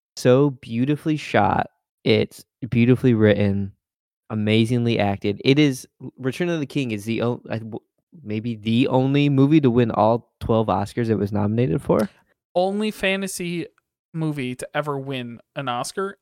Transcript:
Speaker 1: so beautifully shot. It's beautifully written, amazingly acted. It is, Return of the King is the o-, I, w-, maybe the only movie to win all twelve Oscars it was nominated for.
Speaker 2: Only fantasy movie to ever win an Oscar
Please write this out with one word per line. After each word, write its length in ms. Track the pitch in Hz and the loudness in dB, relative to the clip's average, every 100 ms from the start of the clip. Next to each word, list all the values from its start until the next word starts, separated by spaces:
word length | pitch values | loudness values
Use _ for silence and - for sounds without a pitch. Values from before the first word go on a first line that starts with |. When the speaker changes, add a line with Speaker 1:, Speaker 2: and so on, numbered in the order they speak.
| _ - | _ -2
Speaker 1:
so 340 | 131 127 147 | 4 4 4
beautifully 680 | 131 - 113 131 147 160 156 | -2 -8 -4 -2 -2 -4 -6
shot. 520 | - 113 101 - - _ _ _ | -2 2 2 0 -2 _ _ _
It's 400 | - 107 110 - - _ 120 | 0 0 0 -6 -20 _ -4
beautifully 440 | 120 117 127 131 | 2 4 4 4
written, 580 | 113 107 101 104 98 98 - _ _ _ _ _ | 4 4 4 2 0 -6 -10 _ _ _ _ _
amazingly 680 | 110 107 110 113 123 120 110 | -4 2 4 4 2 0 0
acted. 420 | 101 98 104 101 | 0 0 -2 -2
It 140 | - 139 | 2 4
is, 280 | 151 127 - _ 127 - | 4 0 -10 _ -18 -8
Return 300 | 131 127 175 | -8 -4 -4
of 120 | 165 | -4
the 60 | 143 | -4
King 260 | 147 127 | -4 -4
is 120 | 107 | -6
the 180 | 101 113 | -4 -2
o-, 200 | 113 120 - | -2 -4 -6
I, 80 | 113 | -10
w-, 220 | 110 107 _ _ _ 175 | -8 -14 _ _ _ -20
maybe 320 | 120 107 113 110 | -8 -6 -6 -6
the 320 | 104 113 139 | 0 2 2
only 400 | 131 131 139 143 | 2 2 2 2
movie 320 | 135 139 160 | 4 4 4
to 100 | 135 | 4
win 200 | 117 117 | 2 2
all 420 | - 107 117 - _ | 2 2 2 -4 _
twelve 280 | - 113 107 | -2 0 2
Oscars 400 | 95 101 - 113 | -2 -2 -4 -2
it 60 | 104 | 0
was 160 | 101 | 0
nominated 500 | 101 104 110 127 156 | -2 -2 0 0 -2
for. 260 | - - 208 - _ _ _ | 0 0 0 -6 _ _ _
Speaker 2:
Only 360 | - 185 202 214 | -2 -2 -2 -6
fantasy 760 | 208 196 190 196 - 180 175 - _ _ _ _ | -4 -2 -2 -4 -8 -6 -6 -8 _ _ _ _
movie 400 | 165 160 147 127 | -6 -4 -4 -6
to 140 | 123 - | -8 -8
ever 240 | 147 147 139 | -6 -6 -6
win 420 | 135 135 120 117 _ - | -8 -8 -10 -14 _ -10
an 120 | 139 | -6
Oscar 480 | 123 135 - 196 - | -6 -6 -6 -8 -8